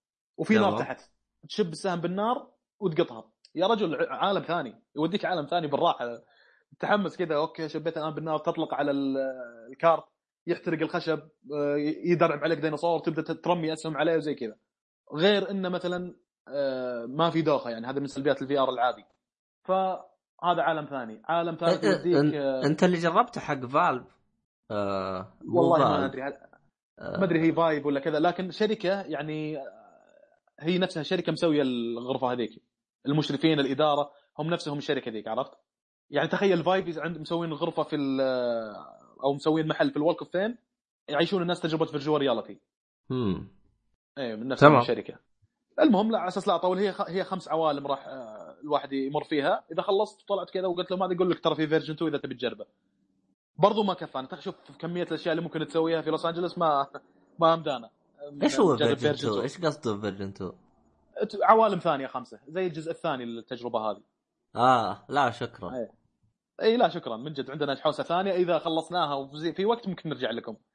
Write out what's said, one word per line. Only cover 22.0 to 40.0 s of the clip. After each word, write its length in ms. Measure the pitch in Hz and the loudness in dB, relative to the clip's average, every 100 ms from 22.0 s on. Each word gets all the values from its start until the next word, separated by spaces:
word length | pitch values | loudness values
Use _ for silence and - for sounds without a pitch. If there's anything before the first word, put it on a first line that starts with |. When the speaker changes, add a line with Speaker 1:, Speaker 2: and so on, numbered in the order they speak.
| 170 160 | 2 4
Speaker 2:
أن-، 200 | 151 151 | 4 2
Speaker 1:
آه، 300 | 139 131 131 | 0 0 0
Speaker 2:
أنت 180 | 151 | 2
اللي 140 | 185 175 | 2 2
جربته 440 | 170 180 247 - | 2 2 2 0
حق 240 | - 139 123 | -6 -4 -2
فالف؟ 420 | 143 175 127 127 _ _ _ _ _ - | 2 2 0 -6 _ _ _ _ _ -8
آه، 640 | 107 101 98 95 92 92 - | -4 -2 -2 -2 -6 -8 -14
مو 200 | - - | -2 2
Speaker 1:
والله 160 | 139 160 | 6 6
ما 200 | 127 147 | 4 2
Speaker 2:
فالف. 60 | |
Speaker 1:
أدري، 180 | 135 131 | 0 -4
هل-، 160 | 135 - - - _ _ _ - | -10 -10 -16 -20 _ _ _ -16
Speaker 2:
آه. 180 | - - | -8 0
Speaker 1:
ما 60 | |
أدري 240 | 185 165 160 | 2 4 4
هي 60 | |
فايف 320 | 156 165 151 143 | 4 2 2 0
ولا 140 | 139 | -2
كذا، 200 | 156 151 | 0 0
لكن 320 | 175 175 185 | 2 0 -4
شركة 500 | 151 214 220 175 196 | -2 -2 0 -2 -2
يعني، 560 | 185 147 151 156 156 151 | -4 -6 -6 -6 -6 -6
آه، 60 | 131 104 107 - _ _ _ _ _ - | -10 -16 -20 -20 _ _ _ _ _ -8
هي 180 | 151 180 | 0 0
نفسها 260 | 185 165 | 0 -2
شركة 280 | 143 185 170 | -4 -2 -2
مسوية 300 | 156 170 147 | 0 2 4
الغرفة 720 | 135 123 117 117 123 131 127 | 2 0 -4 -6 -4 -2 -2
هذيك، 320 | 123 110 - _ _ _ _ - | -2 -4 -8 _ _ _ _ -2
المشرفين، 540 | 151 143 139 160 156 | 0 0 2 2 4
الإدارة، 520 | 135 135 151 143 143 - _ - | 2 2 2 2 -2 -6 _ -8
هم 100 | 156 | -4
نفسهم 280 | 170 156 143 | -4 -4 -6
الشركة 340 | 139 135 123 | -4 -4 -4
ذيك، 160 | 110 107 | -8 -6
عرفت؟ 240 | 113 139 - _ _ _ _ _ | -4 -6 -8 _ _ _ _ _
يعني 180 | 143 156 | -2 0
تخيل 360 | 185 196 175 | 2 2 2
فايف 240 | 160 190 170 | 2 0 0
يز-، 120 | 156 | -6
عند-، 180 | 156 165 | -6 -8
مسوين 360 | 156 170 170 | -6 -4 -4
غرفة 300 | 147 165 156 | -4 -4 -2
في 120 | 151 151 | -2 -2
ال-، 960 | 139 131 131 127 120 117 107 101 71 - - - | -2 0 0 0 0 -2 -4 -12 -16 -20 -20 -4
أو 100 | 135 | -2
مسوين 340 | 143 160 156 156 | 0 2 2 2
محل 240 | 151 147 | 0 0
في 60 | |
الوالك 240 | 151 | 2